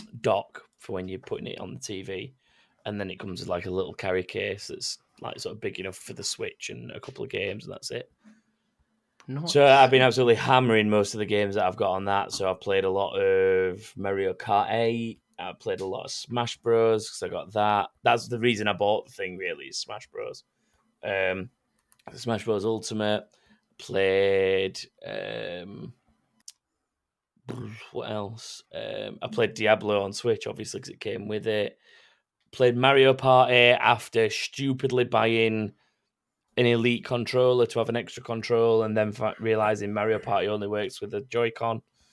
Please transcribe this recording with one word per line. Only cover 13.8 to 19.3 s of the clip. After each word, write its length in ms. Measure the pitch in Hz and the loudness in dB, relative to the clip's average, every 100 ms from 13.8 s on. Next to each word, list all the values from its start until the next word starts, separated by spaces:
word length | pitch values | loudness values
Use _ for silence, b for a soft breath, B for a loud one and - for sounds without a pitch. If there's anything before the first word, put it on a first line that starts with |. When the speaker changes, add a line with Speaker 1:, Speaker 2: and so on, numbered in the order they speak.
| 107 | -12
Speaker 1:
Mario 380 | - 98 98 95 | -8 -4 -2 -2
Kart 400 | 92 - 101 101 | -4 0 2 2
eight. 480 | 110 117 117 117 - _ - | 0 0 -2 -6 -10 _ -14
I 140 | 90 | -12
played 280 | 87 113 95 | -8 -6 -4
a 60 | 95 | -4
lot 180 | 95 - | -6 -8
of 40 | |
Smash 460 | - - 120 120 - | -12 -6 -4 -4 -4
Bros 520 | 117 113 113 110 110 | 0 4 4 2 -2
'cause 120 | - | -10
I 60 | 90 | -8
got 240 | 87 78 | -8 -6
that. 380 | 107 104 104 - - | 0 2 2 -2 -2
That's 240 | 120 120 113 | 0 0 -2
the 140 | 117 | -2
reason 260 | 120 107 107 | 0 2 0
I 60 | |
bought 340 | 92 101 107 - | 0 2 0 -4
the 60 | |
thing, 240 | - 95 | -10 -10